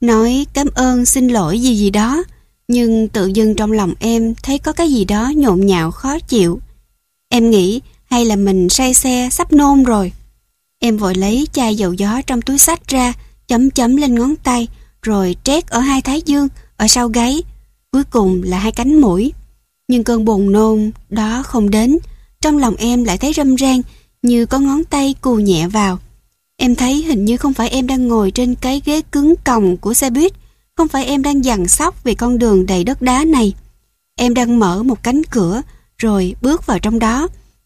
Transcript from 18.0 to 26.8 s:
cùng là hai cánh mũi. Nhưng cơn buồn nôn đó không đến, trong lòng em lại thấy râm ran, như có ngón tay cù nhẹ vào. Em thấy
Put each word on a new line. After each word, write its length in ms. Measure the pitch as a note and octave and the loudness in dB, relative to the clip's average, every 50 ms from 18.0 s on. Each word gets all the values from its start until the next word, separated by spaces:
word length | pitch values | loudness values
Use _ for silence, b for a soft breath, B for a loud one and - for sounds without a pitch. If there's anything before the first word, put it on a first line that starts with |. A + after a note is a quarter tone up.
| C4+ | 0
cùng 380 | - - A#3 G3 F#3 F#3 F3+ | 0 0 2 2 2 0 0
là 160 | F#3 F3+ F3+ F#3 | -2 -4 -4 -2
hai 140 | G3+ A3 | -2 -4
cánh 280 | A3 A#3 A#3+ C4+ D#4 D#4 | -4 -2 0 2 4 4
mũi. 320 | C4+ G3 E3+ F#3+ A#3 D4+ - - - _ _ _ _ _ _ _ _ - | 4 4 2 0 -2 -4 -6 -10 -18 _ _ _ _ _ _ _ _ -2
Nhưng 160 | B3 A#3+ A3+ | -2 0 0
cơn 200 | A#3+ A#3 A3+ A3 | 0 0 0 0
buồn 280 | A3+ G#3+ F#3+ G3+ G3 | 0 2 2 2 2
nôn 380 | G3 G#3+ A3 A3 A3 G#3+ G#3+ G#3+ - - - - | 4 4 4 2 2 0 -2 -2 -6 -10 -12 -8
đó 340 | G3 G#3+ G#3+ A3 A#3 B3+ | -4 -4 -2 -2 -4 -6
không 280 | C4+ - - A#3 G#3 G3+ | -6 -4 -2 0 0 2
đến, 280 | G#3 G#3+ A#3 B3+ D4+ F4 b b b b b b b - | 2 2 2 2 2 0 b b b b b b b -4
trong 180 | - D4+ D4 C#4+ | -2 0 2 2
lòng 160 | C4+ A3+ - | 2 0 -2
em 280 | - A3 A#3+ B3 B3 A#3 | -2 -2 -2 0 0 0
lại 140 | A3 A3+ - | -2 -2 -2
thấy 140 | B3+ D4 | -2 -2
râm 220 | D#4 D#4 C#4+ C4 C4 | -2 0 2 2 2
ran, 280 | B3 C4+ C4 C4 B3+ A#3+ b b b b b b _ | 2 2 2 2 0 -2 b b b b b b _
như 240 | - A#3+ A#3+ A#3 A#3 | 0 2 2 2 0
có 120 | - C4 C#4 | 0 0 0
ngón 260 | C#4 C#4 C4+ D4+ E4 | 0 0 0 -2 -2
tay 300 | - D4 C#4+ C#4 C#4 C4 - | -2 -2 -2 -2 -2 -2 -2
cù 140 | - B3+ A#3 | -2 0 0
nhẹ 340 | G#3+ G#3 G3 F3+ D#3 E3 F3+ | 2 2 2 0 0 0 -2
vào. 300 | G#3+ G#3+ G3+ F#3+ F3+ - - - _ _ _ _ _ _ _ _ _ | -2 0 0 -2 -2 -6 -10 -16 _ _ _ _ _ _ _ _ _
Em 180 | - C4 B3 A#3+ | -2 0 0 0
thấy 280 | - | 0